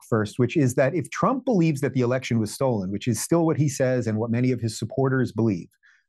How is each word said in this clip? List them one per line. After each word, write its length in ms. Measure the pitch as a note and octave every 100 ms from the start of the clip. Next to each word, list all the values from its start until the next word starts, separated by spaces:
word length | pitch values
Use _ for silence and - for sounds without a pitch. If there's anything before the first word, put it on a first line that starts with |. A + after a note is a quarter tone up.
| -
first, 300 | A2 G#2 -
which 180 | A#2+ E3
is 180 | C3 D3
that 180 | C3+
if 160 | F3 C3
Trump 340 | - F#3+ C4
believes 360 | C4 G3 D#3+ C3+
that 100 | C#3
the 80 | B2+
election 380 | A#2+ C3 - A2+
was 140 | G#2
stolen, 380 | - C3+ A2 F#2
which 160 | G2+ B2
is 140 | G#2+
still 240 | - E3+
what 140 | E3 C3
he 100 | D3+
says 380 | C3+ B2+ B2+ A2+
and 100 | G#2+
what 120 | A#2
many 200 | A#2+ B2+
of 100 | B2
his 180 | A2+ -
supporters 520 | A2 - C3+ C3 G#2+
believe, 380 | A2 A2+ F2 - _ _ _